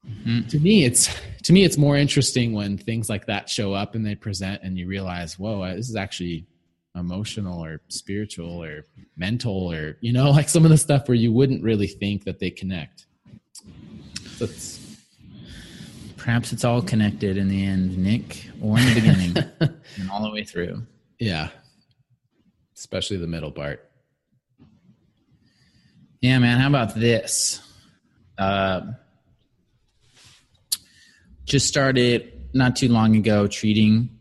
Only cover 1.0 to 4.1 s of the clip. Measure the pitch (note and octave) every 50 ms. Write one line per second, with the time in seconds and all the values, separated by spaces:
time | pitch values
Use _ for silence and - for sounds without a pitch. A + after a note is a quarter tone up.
1 | - - - - - - - - - - E3+ F#3+ G3 E3+ - D3 D3 C#3+ C#3+ C#3+
2 | C#3+ C3+ - D3 C3 - - B2+ A#2+ A#2 A2 G#2 G2+ G2+ G2+ F#2+ - - A2+ A#2
3 | A2 G#2 A2 F#2+ - - G#2 G2+ - - - - G#2+ G2 G2 G2 G2+ - - A2+
4 | A2 G#2+